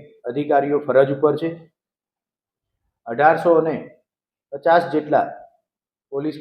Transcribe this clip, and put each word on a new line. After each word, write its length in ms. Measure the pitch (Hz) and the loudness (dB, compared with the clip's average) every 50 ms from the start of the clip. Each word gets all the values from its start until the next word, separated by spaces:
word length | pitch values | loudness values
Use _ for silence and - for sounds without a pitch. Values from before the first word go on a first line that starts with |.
| - - _ _ - 123 | -14 -20 _ _ -12 -8
અધિકારીઓ 500 | 120 139 147 147 147 143 139 143 147 139 - | -6 -4 -2 0 0 0 0 0 -2 -2 -2
ફરજ 260 | 131 123 131 139 139 143 | 2 4 4 4 2 2
ઉપર 200 | 139 151 147 147 151 | 0 0 0 0 0
છે. 80 | 165 165 165 165 - _ _ _ _ _ _ _ _ _ _ _ _ _ _ _ _ _ _ _ _ _ _ _ _ _ _ _ - | -4 -8 -8 -10 -16 _ _ _ _ _ _ _ _ _ _ _ _ _ _ _ _ _ _ _ _ _ _ _ _ _ _ _ -14
અઢારસો 480 | 117 117 127 143 156 165 156 175 180 165 160 160 160 | -8 -2 2 2 2 2 2 2 2 2 2 2 0
ને 80 | 139 104 95 - - _ _ _ _ _ _ _ _ _ _ _ | -4 -6 -10 -14 -20 _ _ _ _ _ _ _ _ _ _ _
પચાસ 320 | 139 143 - 170 165 175 170 - - | -12 -4 0 2 2 2 2 0 -2
જેટલા 320 | 151 147 151 151 123 - - - - - - _ _ _ _ _ _ _ _ _ _ _ _ | -4 -2 0 0 0 0 -2 -6 -14 -20 -20 _ _ _ _ _ _ _ _ _ _ _ _
પોલીસ 240 | 135 139 143 156 147 147 | -8 -8 -6 -6 -6 -4